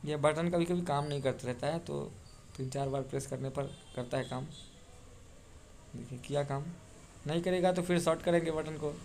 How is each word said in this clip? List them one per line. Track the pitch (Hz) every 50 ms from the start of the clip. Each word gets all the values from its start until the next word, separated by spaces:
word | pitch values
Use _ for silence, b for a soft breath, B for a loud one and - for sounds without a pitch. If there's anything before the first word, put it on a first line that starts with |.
| -
ये | 147 151
बटन | 147 143 151 151 156 170 175
कभी | 175 175 170
कभी | 170 180 175 175
काम | 170 143 143 147
नहीं | 147 147 143
करता | 135 135 127 127 -
रहता | 120 123 - -
है, | 143 156 165
तो | - - 143 - - - - - - - - - - - -
तीन | - 131 131
चार | 131 139 139 135
बार | 135 139 135
प्रेस | 135 - 139 135
करने | - 135 127 131 135
पर | 131 143 139 143 139 - - - -
करता | - 123 123 -
है | 135 123
काम। | 127 131 127 139 160 - - - - - - - - - - - - - - - - - - - - - - - - - - - - -
देखिए | 123 123 123 131 123
किया | - - 139 143 143
काम, | 139 139 139 151 170 175 - - - - - - - - - -
नहीं | 139 156 170
करेगा | 170 185 180 180 170 185
तो | 180 180
फिर | 170 175 175 170
शॉर्ट | 170 165 165 165
करेंगे | - 180 170 170 160 160
बटन | 160 156 151 147 156
को। | 151 156 147 147 - -